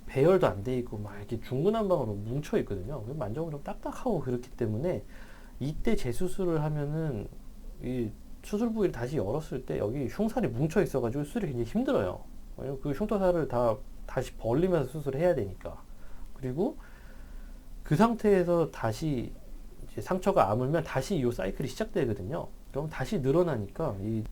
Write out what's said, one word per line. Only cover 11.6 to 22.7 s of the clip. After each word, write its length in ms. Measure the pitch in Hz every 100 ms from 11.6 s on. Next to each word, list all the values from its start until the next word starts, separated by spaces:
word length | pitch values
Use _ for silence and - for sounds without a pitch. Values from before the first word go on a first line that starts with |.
| -
힘들어요. 580 | 214 269 196 92 95 - - - -
왜냐면 240 | 131 139
그 120 | 147
흉터살을 560 | 135 208 208 185 175 135
다 280 | 120 120 107 - - -
다시 260 | 135 120 -
벌리면서 520 | 110 127 185 170 123
수술을 300 | 156 139 135
해야 160 | 180 151
되니까. 480 | 95 - 85 - - - - - -
그리고 440 | - 131 135 247 - - - - - - - - - - -
그 120 | - 156
상태에서 760 | 233 226 214 196 175 170 156
다시 640 | - 113 110 160 127 - - - - - - -
이제 120 | -
상처가 480 | - 185 196 180 101
아물면 340 | 113 127 160
다시 340 | 156 131 135 180
이 140 | 120
사이클이 360 | 113 190 - 143
시작되거든요. 800 | - 220 185 120 104 92 165 - - -